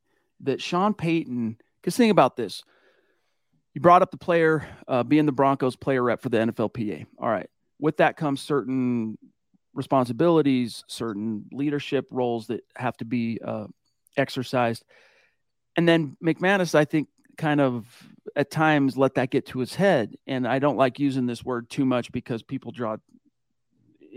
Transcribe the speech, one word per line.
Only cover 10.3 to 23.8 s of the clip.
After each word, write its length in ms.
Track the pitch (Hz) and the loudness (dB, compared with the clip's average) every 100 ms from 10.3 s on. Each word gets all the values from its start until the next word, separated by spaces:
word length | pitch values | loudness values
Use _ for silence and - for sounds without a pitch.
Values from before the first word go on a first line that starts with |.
| 165 139 127 117 - - | 4 4 0 -2 -8 -14
certain 600 | - 117 101 113 104 - | -8 -6 -6 -6 -6 -10
leadership 540 | 123 147 143 - 135 131 | -8 -4 -4 -4 -6 -4
roles 360 | 127 123 117 110 | -4 -4 -4 -6
that 180 | 110 - - | -10 -10 -8
have 200 | 127 - | -8 -6
to 60 | |
be, 360 | 113 123 113 110 | -4 -4 -2 -6
uh, 220 | 117 110 98 - _ _ _ - | -6 -8 -10 -18 _ _ _ -4
exercised. 680 | 135 135 123 131 117 113 _ _ _ _ _ _ _ _ _ - | -4 -4 -4 0 0 -2 _ _ _ _ _ _ _ _ _ 0
And 100 | 170 | 4
then 300 | 165 143 - | 4 0 -4
McManus, 500 | 165 156 180 202 165 | -4 0 0 2 2
I 120 | 151 147 | 2 2
think, 220 | 160 - _ _ - | 0 -4 _ _ -6
kind 240 | 156 147 | 0 2
of 260 | 135 120 117 - - - - - | 2 0 -8 -20 -20 -20 -8 -4
at 140 | 139 | -4
times 460 | 160 156 147 135 123 | 0 2 2 2 2
let 180 | 131 | 0
that 160 | - 127 | 0 -2
get 160 | 139 - | -2 -4
to 120 | 131 | -6
his 160 | 127 | -6
head. 420 | - 196 147 - - - | 0 2 2 0 -8 -8
And 200 | 131 120 | -4 -2
I 120 | 131 | 0
don't 180 | 147 123 | 0 2
like 220 | 131 131 | 0 0
using 280 | 143 131 123 | -2 -2 -4
this 180 | 117 | -4
word 260 | 123 120 120 | -6 -8 -6
too 140 | - | -2
much 280 | 131 123 - | 0 0 -4
because 300 | 127 - 117 | -8 -8 -8
people 300 | - 131 120 | -8 -12 -10
draw, 220 | 98 110 | -8 -6
uh, 40 | 110 _ _ _ _ _ _ _ _ | -8 _ _ _ _ _ _ _ _